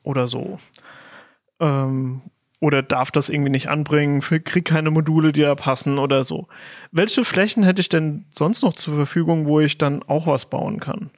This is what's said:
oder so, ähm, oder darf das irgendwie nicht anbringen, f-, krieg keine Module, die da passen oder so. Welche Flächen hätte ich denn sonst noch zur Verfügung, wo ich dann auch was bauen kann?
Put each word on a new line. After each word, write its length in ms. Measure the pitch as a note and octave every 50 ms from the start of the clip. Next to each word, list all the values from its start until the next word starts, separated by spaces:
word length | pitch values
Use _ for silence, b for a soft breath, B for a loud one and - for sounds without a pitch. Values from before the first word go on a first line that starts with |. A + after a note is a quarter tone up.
| -
oder 240 | D3 C3+ C3 B2 A#2+
so, 300 | B2 B2+ - F#3+ F#3+ - - - B B B B B B B B B B B B B B B _ _ -
ähm, 640 | E3+ D3+ C#3 C3+ C3+ C3 C3+ C3 C3 B2+ C3 C3 - - - _ _ _ _ _
oder 240 | - D3+ C#3+ C#3 C3+
darf 260 | - C#3 B2+ C3 -
das 180 | - D3 C#3 -
irgendwie 220 | D#3 D3 C#3+ C#3
nicht 180 | C#3+ C#3 - -
anbringen, 500 | D3 D3+ D3 - D3+ D3+ D3 C#3+ C#3+ C#3
f-, 240 | C#3+ - E3+ D#3+ D#3+
krieg 200 | - - F3+ E3+
keine 280 | - D#3+ D#3 D#3 D#3
Module, 400 | D#3 D#3+ D#3 D#3 D#3 D#3+ D#3 D#3
die 80 | D3 D3
da 160 | D3+ C#3+ C#3+
passen 420 | C#3 - C#3+ C3 B2 - D3 C#3 C#3
oder 240 | C3+ C#3 C#3 C3+
so. 240 | C3 - - - E3+ B B B B B B B B B
Welche 320 | - E3 F#3+ A3 - C4+ A#3
Flächen 400 | - - F3+ G3 G#3+ - A3+ G3+
hätte 160 | F#3 F#3 F#3+
ich 80 | F3 -
denn 380 | - D#3+ D#3 D#3 D3 - - _
sonst 320 | - - D3+ E3+ A3+ -
noch 120 | - F#3+ D#3+
zur 200 | - - D#3+ D3
Verfügung, 520 | D3 C#3+ C#3 - F3 E3 D#3+ E3+ D#3+ D#3
wo 120 | D3 D3+ D3+
ich 200 | D3+ D3 D3 -
dann 260 | D#3 C#3+ C#3+ - -
auch 240 | - C#3+ D3+ D#3+ E3
was 180 | C#3+ B2+ -
bauen 320 | - - C3 - - - -
kann? 320 | - - - - - - b